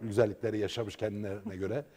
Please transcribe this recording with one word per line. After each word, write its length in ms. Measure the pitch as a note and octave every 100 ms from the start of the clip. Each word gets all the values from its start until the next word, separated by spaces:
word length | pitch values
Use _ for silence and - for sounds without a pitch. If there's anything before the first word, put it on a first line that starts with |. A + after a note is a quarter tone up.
güzellikleri 580 | A2+ G2+ G#2+ F#2 A2+ G#2+
yaşamış 380 | G2 A#2+ G#2 -
kendilerine 600 | G#2+ G#2 G2+ G2+ G2 F#2
göre. 280 | G2 C3 -